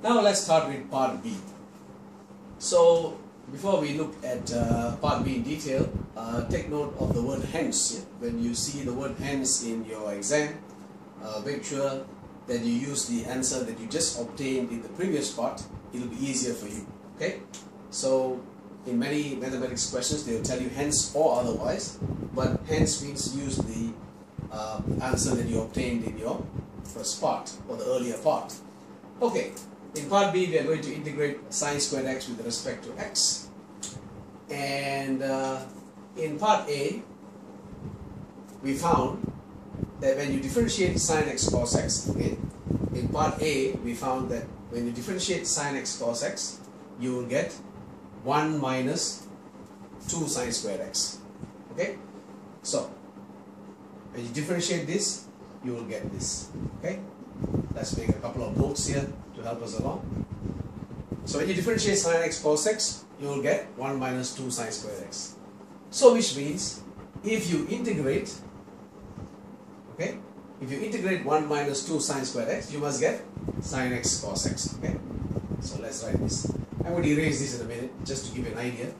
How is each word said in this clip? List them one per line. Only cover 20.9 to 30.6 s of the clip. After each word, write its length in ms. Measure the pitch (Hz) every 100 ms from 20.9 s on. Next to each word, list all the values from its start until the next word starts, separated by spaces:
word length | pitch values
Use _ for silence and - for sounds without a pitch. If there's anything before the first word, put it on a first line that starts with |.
| - -
or 260 | 143 156 123
otherwise, 580 | 120 110 - - - - - - -
but 260 | 131 131 165 -
hence 320 | 156 - -
means 340 | 143 139 -
use 220 | 135 143 -
the, 320 | - 113 117 113 - - - - -
uh, 300 | 107 - - - -
answer 340 | - - -
that 120 | - -
you 160 | -
obtained 420 | 113 - 123 -
in 140 | - -
your 260 | - - - - - - -
first 300 | 113 107 -
part 280 | 151 - - - -
or 80 | 117
the 80 | 127
earlier 320 | 127 120 113
part. 340 | 156 - - - - - - - - -
Okay, 300 | 240 - - - - - -
in 160 | 156 143
part 220 | 196 196
B, 160 | 180 175
we 100 |
are 60 | 160